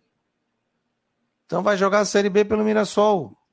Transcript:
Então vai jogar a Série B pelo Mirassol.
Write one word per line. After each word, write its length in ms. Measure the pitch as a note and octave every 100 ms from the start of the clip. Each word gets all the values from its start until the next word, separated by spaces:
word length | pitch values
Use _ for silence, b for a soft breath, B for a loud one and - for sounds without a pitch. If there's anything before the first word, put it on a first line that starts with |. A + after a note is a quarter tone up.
| _ _ _ _ _ _ _ _ _ _ _ _ _ _ -
Então 160 | F3
vai 140 | G#3 F#3+
jogar 220 | G3 G#3
a 60 | G3
Série 240 | G3+ G3+
B 160 | G3+ G#3
pelo 180 | G#3+
Mirassol. 760 | G#3+ G#3+ G3+ G#3 G#3+ G3 G2+ - _